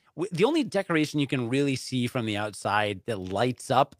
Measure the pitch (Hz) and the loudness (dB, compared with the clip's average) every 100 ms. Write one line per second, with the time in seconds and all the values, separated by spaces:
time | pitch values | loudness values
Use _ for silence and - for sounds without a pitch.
0 | _ - 185 165 233 320 240 196 190 160 | _ -8 -4 2 2 2 0 -2 0 0
1 | 151 151 139 135 117 135 143 131 - 127 | 2 0 0 0 0 0 0 -2 -2 -2
2 | 120 127 110 104 107 98 107 104 104 98 | 0 -2 -2 -2 -4 -4 0 2 2 -2
3 | - 101 92 98 127 123 - 127 143 | -4 -4 -2 0 0 0 2 2 2